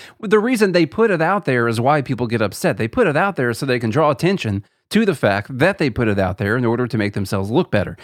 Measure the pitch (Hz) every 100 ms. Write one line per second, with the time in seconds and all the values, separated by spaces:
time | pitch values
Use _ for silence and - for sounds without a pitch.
0 | - _ 214 214 220 247 208 180 156 -
1 | 226 175 165 202 156 127 117 113 120 151
2 | 131 127 120 113 104 - 180 104 113 -
3 | 208 143 196 180 123 113 139 123 113 113
4 | 151 139 170 196 110 98 - _ _ 202
5 | 226 156 113 98 - 131 156 202 151 113
6 | 113 98 95 92 101 120 120 117 123 110
7 | 104 104 95 101 98 127 185 104 82 85